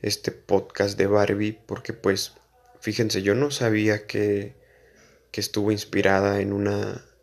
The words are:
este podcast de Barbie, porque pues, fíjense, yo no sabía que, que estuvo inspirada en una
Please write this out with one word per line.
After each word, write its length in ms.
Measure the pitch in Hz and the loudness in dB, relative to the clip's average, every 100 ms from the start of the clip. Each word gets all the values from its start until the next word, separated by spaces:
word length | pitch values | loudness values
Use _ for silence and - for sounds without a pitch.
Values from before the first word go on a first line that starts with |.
este 300 | 104 - - | -4 -4 -4
podcast 640 | - - 95 - - 101 101 | -6 0 0 0 -2 -2 0
de 80 | 98 | 0
Barbie, 540 | 104 101 101 107 107 - | 2 2 0 -2 -6 -10
porque 260 | 101 - | -10 -8
pues, 400 | - - 98 - - _ _ _ - | -4 0 0 -4 -12 _ _ _ -10
fíjense, 400 | - 107 113 101 | -6 -2 -2 0
yo 140 | 98 110 | 2 2
no 160 | 143 | 0
sabía 560 | 139 120 107 107 104 - | 0 0 2 2 0 -2
que, 480 | 104 104 101 101 - _ _ _ _ - _ _ | -2 0 0 -4 -14 _ _ _ _ -20 _ _
que 80 | - | -8
estuvo 320 | 101 - 104 | -4 -2 0
inspirada 720 | 107 - 98 98 98 101 101 | 0 -2 2 4 4 2 0
en 100 | 101 | 0
una 540 | 101 101 101 101 98 - _ | 0 0 -2 -4 -8 -14 _